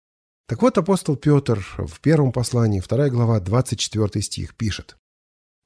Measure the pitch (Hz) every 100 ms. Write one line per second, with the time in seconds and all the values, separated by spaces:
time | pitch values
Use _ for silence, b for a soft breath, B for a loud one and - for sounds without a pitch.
0 | _ _ _ _ - 110 247 214 165 190
1 | - 139 147 143 139 107 - - 82 -
2 | 139 160 135 123 117 120 113 98 - 117
3 | 143 120 117 110 90 120 - 107 - 107
4 | 104 110 - - 85 - 110 - - _
5 | _ _ _ _ _ _